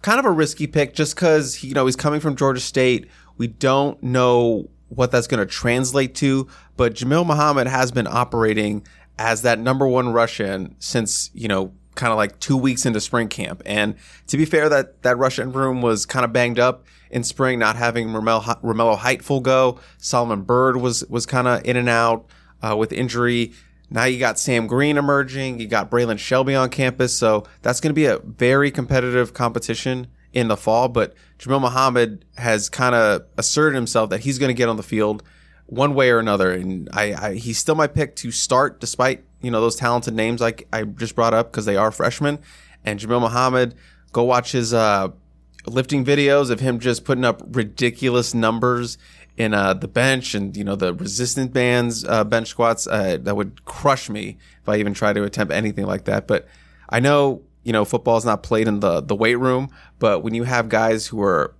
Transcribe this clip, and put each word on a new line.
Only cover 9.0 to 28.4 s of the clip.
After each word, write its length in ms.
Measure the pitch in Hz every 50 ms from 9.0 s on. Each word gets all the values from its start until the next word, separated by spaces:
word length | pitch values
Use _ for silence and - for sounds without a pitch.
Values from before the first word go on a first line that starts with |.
| - _ _ -
as 220 | 110 113 113 107 110
that 160 | 123 117 107
number 280 | 113 127 131 135 139
one 220 | 135 123 127 123 123 117
Russian 600 | 117 117 113 - - 110 95 98 95 95 - - _
since, 520 | - - - 123 113 104 - - - - _
you 120 | - 117
know, 260 | 107 101 95 95 95 - - _ _ _
kinda 200 | - 131 120 113
like 260 | 107 104 101 - _
two 160 | - - 143
weeks 300 | 131 123 135 127 120 -
into 140 | 131 113 107
spring 280 | - - - 120 113 101
camp. 340 | - - 104 - 90 - -
And 280 | - 101 107 104 104 104 - - - - - _ -
to 100 | - 139
be 80 | 156
fair, 220 | 156 175 160 151 156
that, 320 | 147 139 135 - - _ -
that 160 | 123 123 120
Russian 340 | 135 131 131 - - 131 127
room 300 | 135 135 131 127 127 123
was 240 | 120 110 101 -
kinda 200 | - - 131 123
banged 320 | 120 113 127 123 120 120 120
up 280 | 120 127 127 - _ _ _ _ _ _
in 120 | - 127 120
spring, 360 | - - - 135 131 127 120
not 180 | 113 107 110
having 320 | 117 120 117 117 120 113 110
Romello, 520 | 110 110 110 113 113 110 104 117 113 - -
Romello 340 | 117 113 107 117 117 107
Height 260 | 101 110 123 131 - -
full 180 | - 139 135
go. 380 | 123 131 131 131 131 127 123 - - - - _
Solomon 440 | - - - 123 120 117 110 101 95
Byrd 360 | 92 120 123 131 131 123 127
was, 260 | 123 127 117 - - -
was 180 | 120 120 117
kinda 340 | - - 127 123 127 123 - -
in 120 | - 123
and 120 | 123 120 120
out, 380 | 117 117 117 117 117 113 - _ - - _ _ _ _ -
uh, 120 | 110 107
with 160 | 107 110 110 -
injury. 600 | - 127 123 117 120 120 120 120 120 117 113 - - _ _ _ _ _ _
Now 140 | - 113 120
you 140 | 131 131 123
got 200 | 131 120 107 -
Sam 280 | - - 127 117 113
Green 300 | 107 117 127 143 147 151
emerging. 640 | 143 143 143 143 139 139 131 131 139 135 131 127 117
You 60 | 113
got 240 | 104 113 107 98 -
Braylon 280 | - 120 123 117 110 104
Shelby 360 | - - 127 127 135 135 135
on 160 | 135 131 123
campus. 440 | 127 - 135 127 123 - 127 123 -
So 300 | - - 113 107 107 104 - - _
that's 180 | - 117 123 -
gonna 140 | - 160 147
be 140 | 151 156
a 140 | 135 107 - -
very 460 | - - -